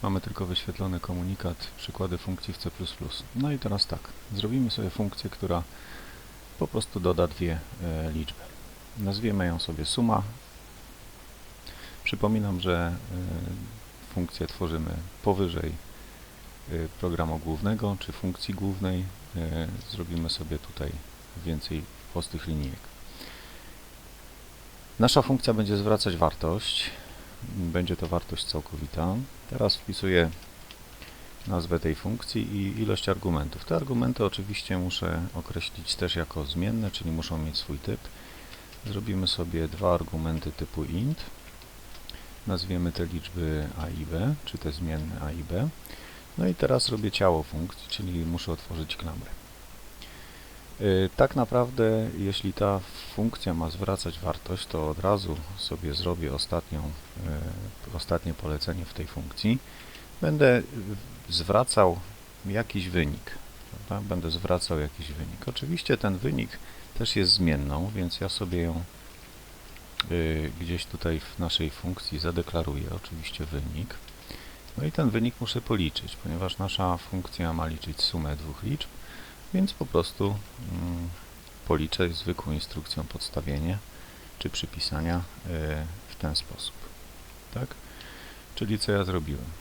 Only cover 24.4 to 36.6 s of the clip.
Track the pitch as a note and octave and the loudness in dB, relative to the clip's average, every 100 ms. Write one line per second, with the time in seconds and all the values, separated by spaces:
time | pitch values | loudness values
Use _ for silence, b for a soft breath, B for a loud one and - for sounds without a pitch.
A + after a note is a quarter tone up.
24.4 | - - - - - - A#2 - B2+ C3+ | -18 -16 -16 -16 -16 6 8 8 8 6
25.4 | - A2 G#2 G2+ G2+ G#2+ G#2 E2+ E2 - | 6 4 6 6 6 6 4 4 4 4
26.4 | D#2+ F#2 - - - B B B B B | 2 2 0 -2 -2 B B B B B
27.4 | - G2 E2+ E2+ F2+ F2+ E2 E2+ - E2 | -8 -2 2 2 2 0 2 0 0 -4
28.4 | - D#2 - D#2 D2 - E2+ G#2 C3+ - | -2 -2 -2 -6 -4 0 2 2 -2 -8
29.4 | - B2+ G#2+ - - F#2 F#2+ F2+ E2 D#2+ | -8 2 4 4 0 0 6 8 8 4
30.4 | - - - - - - B B B B | -12 -16 -16 -16 -16 -16 B B B B
31.4 | - F#2 E2 E2+ E2 D2+ - A#2 - A2+ | 0 0 4 2 4 2 0 -2 -2 0
32.4 | G#2+ G#2 G2 G#2 G#2+ G2+ - F#2+ F#2+ D#2+ | 0 2 0 2 2 2 2 2 4 2
33.4 | C#2+ - - E3 C#3 B2 B2 B2+ G#2 - | 2 -4 0 2 2 2 4 4 2 2
34.4 | G2 G#2 - F#2 F2+ - F2 E2 F2+ F2 | -4 -4 0 0 2 2 2 0 0 -4
35.4 | E2 F2 - - D#2+ - F2 E2+ D#2+ - | -4 -4 -4 -6 -4 0 0 2 0 -2
36.4 | C#2+ F2 | -2 0